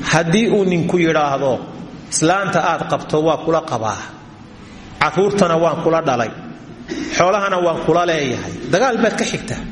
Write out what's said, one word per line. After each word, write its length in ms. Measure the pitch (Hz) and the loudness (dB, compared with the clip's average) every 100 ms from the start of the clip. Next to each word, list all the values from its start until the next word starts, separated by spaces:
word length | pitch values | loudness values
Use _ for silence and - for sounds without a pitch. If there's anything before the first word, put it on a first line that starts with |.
Haddii 440 | - 160 165 185 226 | 0 0 2 2 4
uu 120 | 214 | 2
ninku 340 | 190 175 151 180 | 2 2 2 2
yidhaahdo, 600 | 165 156 147 139 135 117 - - - - - | 4 2 2 0 0 0 -4 -14 -16 -16 -6
"Islaanta 500 | - 156 190 190 160 | 0 2 2 2 0
aad 300 | 165 160 170 | 2 0 0
qabto 320 | 143 - 156 | -4 0 0
waa 120 | 156 147 | 2 2
kula 240 | 160 160 | 2 0
qabaa, 320 | 156 123 110 98 - - - - - - - - - - | 0 -4 -2 -4 -8 -16 -20 -20 -20 -20 -20 -18 -18 -2
carruurtana 560 | 151 170 202 202 185 165 | 0 2 2 4 2 4
waan 260 | 170 147 | 2 2
kula 200 | 160 165 | 0 2
dhalay, 260 | 156 123 113 - - - - - - - - - | 2 0 -2 -4 -14 -16 -18 -18 -10 -8 -6 0
xoolahana 400 | 180 202 196 185 | 2 2 0 0
waan 220 | 175 160 - | 0 0 2
kula 200 | 160 175 | 2 2
leeyahay," 460 | 160 139 117 - - - | 0 0 -4 -6 -10 -2
dagaal 300 | 160 262 226 | 2 2 2
baad 160 | 214 220 | 0 0
ka 80 | |
xigtaa. 400 | 233 - - 117 - | -4 -4 -6 -8 -8